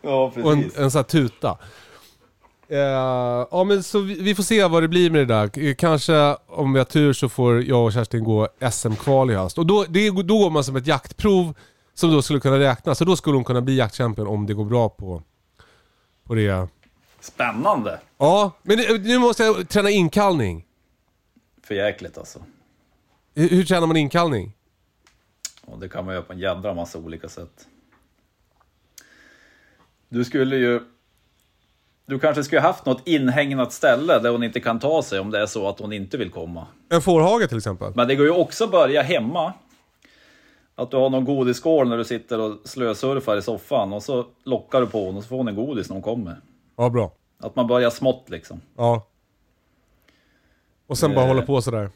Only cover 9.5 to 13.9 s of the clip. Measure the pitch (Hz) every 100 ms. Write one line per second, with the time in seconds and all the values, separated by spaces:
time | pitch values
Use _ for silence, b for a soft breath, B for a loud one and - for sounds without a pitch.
9.5 | - 170 208 180 170 214 185 180 220 196
10.5 | 156 131 135 131 139 - - 214 190 170
11.5 | - b b b - 170 156 - 147 135
12.5 | 135 139 123 - 165 170 180 - 139 117
13.5 | 123 127 131 117